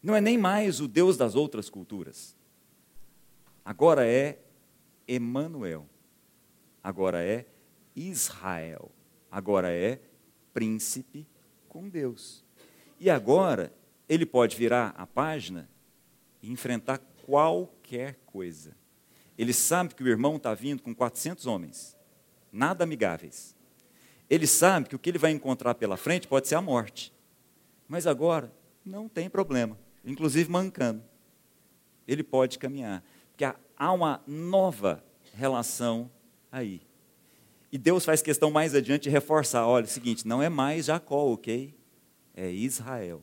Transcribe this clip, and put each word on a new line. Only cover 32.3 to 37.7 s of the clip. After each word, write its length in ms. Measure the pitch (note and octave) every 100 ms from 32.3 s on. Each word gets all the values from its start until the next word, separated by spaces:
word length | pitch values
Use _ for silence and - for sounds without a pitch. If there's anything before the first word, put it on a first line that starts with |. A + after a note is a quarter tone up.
| C3 C3 C3
caminhar, 440 | C3 C#3 A2+ F#2+ _ _ _
porque 140 | _
há, 120 | C3+ - _ _
há 160 | D3+
uma 300 | F#3 E3 C3 -
nova 760 | D3 E3+ F#3+ F#3+ A2+ G2+ D#2+ - _ -
relação 760 | G2+ C3+ B2+ A#2 - A#2+ A2+ A#2+ _ _ _ _
aí. 300 | C3 A2+ F2+ _ _ _ _ _ _ _ _ _